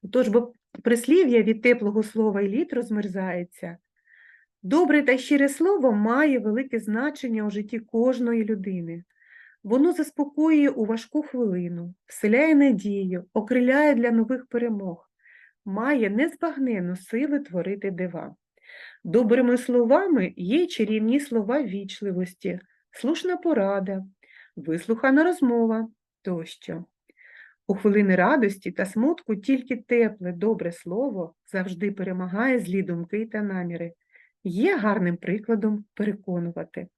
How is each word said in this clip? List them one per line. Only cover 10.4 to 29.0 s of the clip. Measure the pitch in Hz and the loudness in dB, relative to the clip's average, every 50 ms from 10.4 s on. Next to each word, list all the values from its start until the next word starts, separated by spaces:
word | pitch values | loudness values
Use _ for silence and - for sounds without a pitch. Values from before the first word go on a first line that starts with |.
| 302 320 320 302 285 285 | 2 2 4 4 4 2
у | 277 247 220 | 2 0 -2
важку | 202 220 226 - - _ 302 302 | -2 -2 -4 -6 -6 _ -6 -6
хвилину, | - - 254 240 214 180 180 175 175 170 170 170 175 180 _ _ | -4 -4 -2 -2 0 0 -2 -4 -6 -8 -8 -10 -12 -14 _ _
вселяє | _ - - - 208 214 240 294 320 320 | _ -14 -4 0 2 4 4 4 6 6
надію, | 285 285 277 254 185 - 202 202 196 196 185 180 180 180 _ _ | 6 6 6 4 2 0 -4 -4 -2 -2 -2 -4 -6 -8 _ _
окриляє | - 208 208 247 254 247 247 262 285 302 302 - | -6 -2 0 0 2 4 4 4 4 4 4 4
для | 233 233 240 | 4 2 2
нових | 233 226 226 220 262 254 254 | 4 2 2 2 -2 -6 -6
перемог, | _ - 240 233 240 220 202 196 185 170 170 _ _ _ _ _ _ - - _ _ _ _ _ | _ -4 -4 -2 -2 -4 -4 -6 -8 -10 -10 _ _ _ _ _ _ -20 -20 _ _ _ _ _
має | 208 190 208 226 262 294 269 220 196 | -8 -6 -4 0 0 2 2 2 0
незбагненну | 202 214 285 330 320 - - 339 294 277 269 254 233 196 180 175 180 | 2 0 0 0 -2 -4 -6 -4 -2 -2 -2 -2 0 -2 -2 -4 -6
силу | 180 - - - 226 269 302 285 285 | -8 -10 -6 -4 -4 -2 0 -2 -2
творити | 285 - 175 185 170 185 202 202 202 196 | -4 -4 -6 -4 -4 -4 -6 -6 -6 -8
дива. | 190 170 185 180 170 165 156 156 - _ _ _ _ _ _ _ - - - - - _ _ | -6 -4 -6 -6 -6 -10 -12 -12 -16 _ _ _ _ _ _ _ -20 -20 -20 -20 -20 _ _
Добрими | - 160 220 254 214 226 254 254 247 240 | 2 2 2 4 6 4 4 4 4 2
словами | 247 247 - 247 247 240 226 262 330 392 392 330 247 185 185 - | 2 0 2 2 2 4 6 4 4 4 4 2 2 2 0 -4
є | - 180 175 226 320 359 | -6 -4 0 2 0 0
чарівні | 349 - - 220 202 214 220 214 220 240 285 | 0 0 -2 -2 0 0 0 2 2 2 0
слова | 285 - 240 226 208 190 247 294 294 | 0 0 -2 -2 -2 0 -2 -2 -2
вічливості, | 208 180 202 202 196 - - - 202 185 175 185 180 - _ - 190 175 180 - _ _ _ _ _ | -2 -6 -8 -8 -10 -12 -8 -6 -6 -4 -4 -4 -6 -8 _ -8 -8 -8 -8 -10 _ _ _ _ _
слушна | _ - - 247 320 330 - 370 359 | _ -6 -2 -2 -2 -2 -2 -4 -4
порада, | 359 359 349 311 247 196 196 196 196 190 190 196 190 190 190 _ _ _ _ _ - - _ _ | -2 0 0 0 2 2 0 0 -2 -2 -4 -6 -6 -8 -10 _ _ _ _ _ -20 -20 _ _
вислухана | - - 165 160 170 - - 226 226 - 269 262 285 320 | -14 -6 -4 -4 -4 -2 -2 -4 0 2 4 4 6 4
розмова | 359 359 - 285 247 233 233 226 226 220 220 226 220 _ _ _ _ _ _ _ | 4 2 2 0 2 2 2 2 2 0 -2 -4 -6 _ _ _ _ _ _ _
тощо. | 196 180 170 160 165 - _ - - 175 165 175 _ _ _ _ _ _ _ _ - - - - - _ _ _ _ | -6 -6 -6 -6 -10 -16 _ -12 -12 -10 -10 -12 _ _ _ _ _ _ _ _ -20 -20 -20 -20 -20 _ _ _ _
У | 202 | -4
хвилини | 196 - 214 202 208 208 196 190 | 2 2 4 4 4 4 4 4
радості | 180 180 208 285 302 233 202 202 - _ 190 | 4 4 4 4 4 2 0 0 -4 _ -10
та | 180 - 190 | -6 -6 -6
смутку | 190 190 220 | -4 -2 0